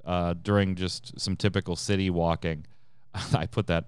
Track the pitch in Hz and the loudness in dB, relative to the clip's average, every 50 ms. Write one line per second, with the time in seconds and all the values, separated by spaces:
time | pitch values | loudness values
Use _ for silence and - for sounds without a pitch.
0 | - 82 90 90 87 87 85 85 - 104 104 101 98 95 92 90 92 90 - - | -4 -2 0 2 2 0 0 -2 2 4 4 6 6 4 2 0 -2 -2 -2 -4
1 | - - - - - 98 92 - - 101 - 98 - 90 85 - - - 101 95 | -10 -12 -8 -6 -2 -2 -2 2 0 2 2 2 0 0 -4 -4 0 0 2 4
2 | 95 92 87 85 85 85 82 - - 82 80 76 78 - - - - - - - | 4 2 2 4 4 2 2 2 0 -2 -2 -4 -8 -14 -16 -18 -18 -18 -18 -18
3 | - - - 92 - - - - 82 110 - 113 98 - 85 82 - | -18 -12 -10 -8 -2 0 0 0 0 0 -2 -2 0 2 2 0 0